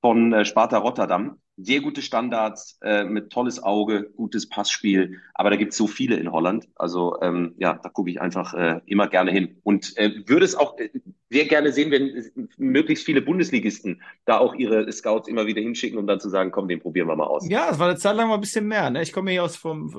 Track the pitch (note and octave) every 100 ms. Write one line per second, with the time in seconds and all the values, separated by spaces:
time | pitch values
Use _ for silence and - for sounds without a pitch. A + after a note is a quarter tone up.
0 | B2 A2+ A#2 A2+ G#2 - A#2 A2 G#2+ B2+
1 | F#2 F#2 A#2+ - _ - F#2+ C#3 C#3+ C#3+
2 | - A#2 B2 A2+ A2 G#2+ - - G#2 G#2
3 | G2 G#2+ G#2+ B2 B2 A2+ - G#2 G#2 G#2
4 | G#2 - A2 A2+ - - G#2 - G#2+ F#2+
5 | F2+ F#2 - - F#2+ G2+ - - G#2 -
6 | B2+ G#2 F2 E2 F2 G#2 - _ F2 F2
7 | F2 - F2+ F2 E2+ E2+ F2+ - F2+ -
8 | F2+ F2 F2+ F#2 F2 F2 E2+ E2 - G2+
9 | G2+ F#2 F#2 F#2+ F#2 - G#2 G2+ - -
10 | G#2 G#2+ G2 D3 F#3 - C#3+ - G#2+ C3+
11 | - - _ B2+ D3 D3+ D3 C3+ D3+ C#3
12 | C#3 A#2 A2 - A2 _ C3+ C3 D#3+ D#3
13 | - C#3 C3 F3+ E3 B2 G#2 G2 G#2 E2+
14 | - - - A2 A#2+ - A#2+ A2 G#2+ -
15 | A2 G#2+ - A2+ G#2+ G#2+ A2 A#2 - A2+
16 | G2+ G2 G#2 F#2+ F#2 G2 G2 E2+ F2+ E2
17 | E2 D#2 D#2 - E3+ G#3 E4+ E3 F3 F3+
18 | G3+ G#3+ A3+ G#3+ G3+ A3 G#3 G#3+ D3+ B2
19 | E3 - F#3+ F#3 F3 E3+ E3 D#3 D#3